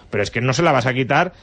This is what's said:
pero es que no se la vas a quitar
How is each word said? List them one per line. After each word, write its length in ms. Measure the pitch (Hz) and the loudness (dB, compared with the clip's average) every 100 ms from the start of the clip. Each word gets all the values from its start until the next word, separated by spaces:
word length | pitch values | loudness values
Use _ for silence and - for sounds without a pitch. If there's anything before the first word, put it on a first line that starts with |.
| - | -8
pero 120 | 104 | -4
es 80 | 101 | -4
que 100 | - | -2
no 120 | 131 | -2
se 100 | 127 | 0
la 80 | 170 | 2
vas 160 | 139 123 | 2 0
a 80 | |
quitar 380 | 127 127 139 180 - | -2 0 0 0 -4